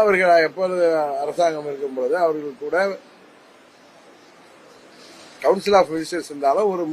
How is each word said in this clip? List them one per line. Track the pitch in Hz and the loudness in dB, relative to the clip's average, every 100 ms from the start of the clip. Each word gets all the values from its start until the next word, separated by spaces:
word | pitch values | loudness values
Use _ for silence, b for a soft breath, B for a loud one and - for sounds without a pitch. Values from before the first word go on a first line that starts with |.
அவர்கள் | 214 180 180 170 | 4 4 4 4
எப்பொழுது | 156 156 185 180 170 160 147 139 | 4 0 -2 2 2 2 -2 -4
அரசாங்கம் | 147 151 170 156 147 | -4 0 0 0 -8
இருக்கும் | 139 139 131 | -6 -6 -2
பொழுது | 127 175 | -2 0
அவர்கள் | 165 151 147 127 | 0 -2 -6 -10
கூட | 147 165 196 190 - - - - - - - _ - - - - - - - - - - - - - - - - | -4 -2 -2 -4 -14 -20 -20 -20 -20 -20 -20 _ -20 -20 -20 -20 -20 -20 -20 -20 -20 -20 -20 -20 -20 -20 -20 -2
கவுன்சில் | 135 190 202 202 | 0 0 2 2
ஆஃப் | 151 | 2
மினிஸ்டர்ஸ் | 160 156 170 147 | -2 -6 -8 -10
இருந்தாலும் | 143 139 165 208 | -2 0 0 0
ஒரு | 185 160 | -2 -6